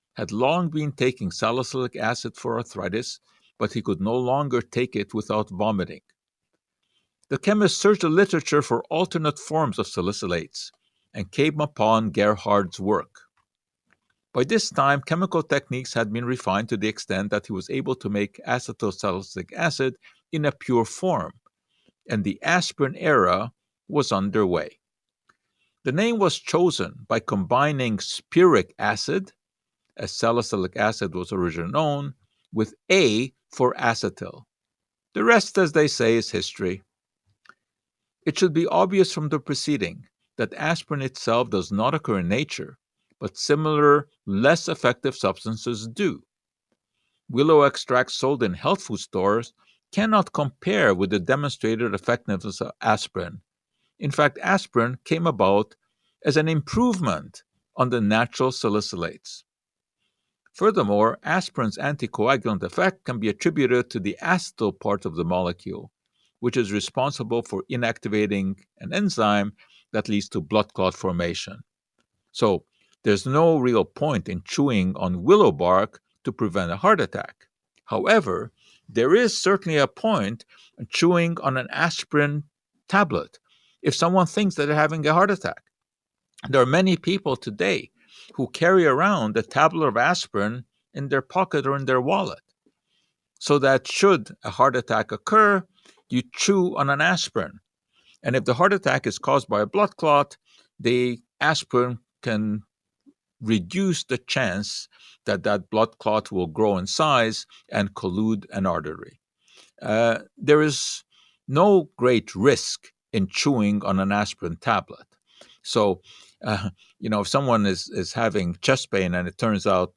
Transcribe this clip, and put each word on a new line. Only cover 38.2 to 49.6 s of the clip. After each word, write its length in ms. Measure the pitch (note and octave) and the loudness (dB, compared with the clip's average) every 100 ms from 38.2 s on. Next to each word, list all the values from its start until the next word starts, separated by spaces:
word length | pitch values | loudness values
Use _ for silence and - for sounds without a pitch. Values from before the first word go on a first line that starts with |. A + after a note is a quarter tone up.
| D#3+ | -6
It 120 | D3+ | 0
should 160 | F#3 | 0
be 140 | D#3 E3+ | 2 0
obvious 460 | E3 F#3+ G3 F3+ | 2 2 2 2
from 160 | - D3+ | 0 -4
the 100 | D3+ | -4
preceding 640 | - C#3 - C#3 F2+ F2 - _ _ - | -4 -6 -2 -2 -4 -8 -20 _ _ -8
that 180 | A2+ | -6
aspirin 480 | - D3+ E3+ - C#3+ | -4 -2 -2 -4 -6
itself 480 | C3 - - A#2 B2 | -6 -6 0 0 0
does 220 | G2+ E2+ | -2 -2
not 240 | G2+ A#2+ D3+ | -2 0 -2
occur 240 | - G2+ | -2 -2
in 80 | F2 | 0
nature, 500 | A2 D#3 - - - _ _ _ - | -2 -2 -8 -12 -16 _ _ _ -12
but 180 | G#2 - | -12 -6
similar, 720 | - D3 D#3 D3+ D3 D3 C#3+ _ - | 0 0 2 4 6 6 2 _ -6
less 420 | G2 C3 E3+ - | 2 4 4 0
effective 480 | D3+ B2 A#2+ C#3 - | -2 0 0 -2 -2
substances 720 | F#2+ F#2+ A2 A2 A#2+ A2 A2+ | -2 -2 -6 -8 -6 -8 -8
do. 340 | A#2+ F#3+ E2 _ _ _ _ _ _ _ _ _ _ - | -4 -4 -4 _ _ _ _ _ _ _ _ _ _ -4
Willow 320 | A#2 D#3 D3+ | 0 6 6
extracts 540 | C#3+ - - B2 B2 - | 6 2 0 0 0 -2
sold 280 | C3+ C#3 | -2 0
in 100 | G#2+ | -2
health 300 | F2 C#3+ F#3+ | -2 -2 -2
food 160 | - G#2 | -4 -10
stores 540 | - F#2+ F#2+ A2 A#2 _ | -6 -2 0 0 -2 _